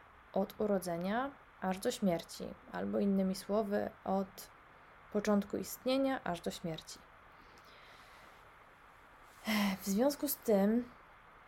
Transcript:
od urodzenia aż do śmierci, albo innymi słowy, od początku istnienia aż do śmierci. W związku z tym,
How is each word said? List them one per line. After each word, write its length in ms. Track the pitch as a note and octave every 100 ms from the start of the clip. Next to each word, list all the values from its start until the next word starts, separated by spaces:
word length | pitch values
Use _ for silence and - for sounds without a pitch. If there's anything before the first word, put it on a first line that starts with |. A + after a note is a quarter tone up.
| - - - F#3+
od 240 | G3 -
urodzenia 680 | G#3+ G3 F3+ E3+ F3+ A3+ C#4 C#4 - -
aż 180 | F#3 F#3
do 120 | A#3+
śmierci, 540 | A#3+ G3 E3 - - - - -
albo 260 | F3+ G3+ G#3+
innymi 360 | G3+ G3 F#3+
słowy, 560 | F#3 - G#3 G#3 G#3 G#3 -
od 440 | - F#3+ F#3+ - - - - - - - -
początku 440 | G#3 G#3 G#3 G3+ G3
istnienia 640 | F#3+ - B3+ C4 C4+ C4+
aż 160 | - E3+
do 100 | -
śmierci. 480 | - F3 D#3+ - - - - - - - - - - - - - - - - - - - - - - - - - - - G#3+ G3+ F#3+
W 40 | -
związku 420 | G3 C4+ C#4+ C#4+
z 80 | -
tym, 520 | - G3+ G3+ A#3 A#3+ - - - - -